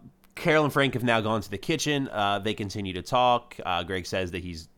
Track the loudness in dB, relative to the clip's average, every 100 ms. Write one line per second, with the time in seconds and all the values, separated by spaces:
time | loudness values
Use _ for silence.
0 | -14 _ _ -4 2 4 4 4 2 2
1 | 2 4 4 0 -2 -6 -2 -2 0 -2
2 | -2 0 0 0 -2 -4 -4 -6 -6 -6
3 | 0 2 4 4 0 -8 -2 -2 -2 -4
4 | -4 -4 -2 -4 -8 -10 -14